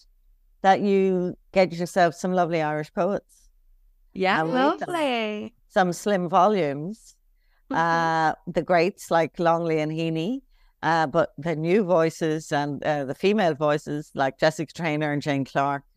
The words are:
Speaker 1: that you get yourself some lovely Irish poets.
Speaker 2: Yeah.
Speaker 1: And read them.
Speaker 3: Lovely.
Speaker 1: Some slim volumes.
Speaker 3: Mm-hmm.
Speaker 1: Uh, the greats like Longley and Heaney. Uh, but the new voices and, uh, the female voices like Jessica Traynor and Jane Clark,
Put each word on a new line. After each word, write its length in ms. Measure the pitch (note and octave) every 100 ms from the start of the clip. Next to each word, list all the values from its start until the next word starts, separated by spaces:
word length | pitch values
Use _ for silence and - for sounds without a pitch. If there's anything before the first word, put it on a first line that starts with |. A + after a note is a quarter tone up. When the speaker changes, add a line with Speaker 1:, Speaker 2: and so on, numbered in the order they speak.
| _ _ _ _ _ _
Speaker 1:
that 200 | F#3+ F#3+
you 540 | G3+ G3 F#3+ F#3 F3+ - _
get 220 | F#3+ F#3
yourself 420 | E3+ F3 G3 E3+
some 160 | - F#3
lovely 280 | F3+ E3 E3
Irish 320 | D3+ D3+ D3+
poets. 560 | G#3 F3+ G3 - _ _ _ _ _ _ _ _
Speaker 2:
Yeah. 280 | F#3+ F#3 G3+
Speaker 1:
And 120 | D#3+
read 260 | B3+ C#4+ D#4
them. 100 | F4
Speaker 3:
Lovely. 640 | E4+ C#4+ A#3 G#3+ G#3+ G#3+ - _
Speaker 1:
Some 240 | G#3 F3+
slim 360 | E3+ G#3 F#3+ E3+
volumes. 880 | F3+ G3 G3+ C#3+ C#3 E3+ A3 - _ _ _ _ _ -
Speaker 3:
Mm-hmm. 40 |
Speaker 1:
Uh, 580 | E3 E3 E3 E3 D#3+ D#3 - -
the 120 | E3+
greats 480 | D#3 F3 F3 - -
like 260 | E3+ D#3+ -
Longley 400 | E3+ E3 E3+ D#3+
and 120 | D3+
Heaney. 500 | D#3 E3 D#3+ F3 C4+ - _ _ _
Uh, 240 | D#3 E3 D3
but 240 | E3 - -
the 160 | E3
new 280 | D#3 E3 G#3
voices 680 | F3 F3 E3 - D#3+ D#3+ -
and, 320 | D3 D3 C#3
uh, 200 | - D3
the 120 | C3+
female 400 | - F#3+ G#3+ E3+
voices 560 | C#3 D3+ D3+ - D3 -
like 260 | - C3+ -
Jessica 320 | D#3 D#3+ D3+
Traynor 380 | - E3 D3+ D3+
and 100 | D3
Jane 200 | D3+ C#3
Clark, 400 | C3 C#3+ C#3 C#3 -